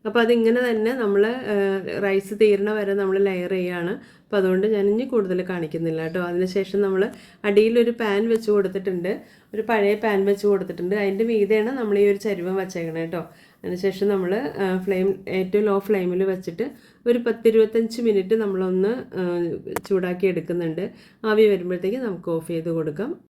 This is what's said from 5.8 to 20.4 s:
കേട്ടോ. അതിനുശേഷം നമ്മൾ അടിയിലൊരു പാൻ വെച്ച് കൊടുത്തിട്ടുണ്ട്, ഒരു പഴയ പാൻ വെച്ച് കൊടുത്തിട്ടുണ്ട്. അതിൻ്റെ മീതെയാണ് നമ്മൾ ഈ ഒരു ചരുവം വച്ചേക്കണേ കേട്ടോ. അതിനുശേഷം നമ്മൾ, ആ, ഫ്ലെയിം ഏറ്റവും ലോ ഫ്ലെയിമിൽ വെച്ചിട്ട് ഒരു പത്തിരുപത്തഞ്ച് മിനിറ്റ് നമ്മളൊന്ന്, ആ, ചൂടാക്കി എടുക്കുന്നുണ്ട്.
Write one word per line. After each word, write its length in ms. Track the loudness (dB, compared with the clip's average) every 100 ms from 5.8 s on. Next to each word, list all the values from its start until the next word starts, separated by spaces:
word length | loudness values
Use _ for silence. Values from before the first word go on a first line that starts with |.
| -2 -2
കേട്ടോ. 200 | -4 -4
അതിനുശേഷം 580 | -4 -2 -2 -2 -2 -2
നമ്മൾ 200 | 0 0 0 -4 -20 -6
അടിയിലൊരു 480 | 2 4 6 4 2
പാൻ 300 | 0 0 0 2
വെച്ച് 220 | 0 2
കൊടുത്തിട്ടുണ്ട്, 600 | 2 2 -2 -4 -4 -4 -6 -10 -20 _
ഒരു 140 | -8
പഴയ 300 | -2 2 2 2
പാൻ 260 | 0 2 2
വെച്ച് 200 | 2 2
കൊടുത്തിട്ടുണ്ട്. 480 | 0 -2 -6 -4 0
അതിൻ്റെ 300 | -2 0 0
മീതെയാണ് 460 | 2 2 2 0
നമ്മൾ 240 | -2 0 2
ഈ 80 | 4
ഒരു 120 | 2
ചരുവം 360 | -2 -4 -4 -4
വച്ചേക്കണേ 460 | -4 -6 -6 -6
കേട്ടോ. 200 | -6 -6 -10 -18 -20 _
അതിനുശേഷം 520 | -8 -2 -4 0 0
നമ്മൾ, 240 | 0 0 -2 -4 -4
ആ, 100 | -2 -2
ഫ്ലെയിം 280 | -2 0 0 -2 -4
ഏറ്റവും 340 | -4 0 0 2
ലോ 100 | 0
ഫ്ലെയിമിൽ 440 | 2 0 0 0
വെച്ചിട്ട് 440 | 0 -2 -8 -6 -8 -8 -20 _ 0
ഒരു 160 | 0
പത്തിരുപത്തഞ്ച് 800 | 0 2 4 6 4 2 -2 0
മിനിറ്റ് 360 | 2 2 2 0
നമ്മളൊന്ന്, 560 | 0 -2 0 2 0 -2 -6
ആ, 120 | -4 -2 -2 -2 -4 -8 -10
ചൂടാക്കി 440 | -2 -2 -2 0 0
എടുക്കുന്നുണ്ട്. 580 | 0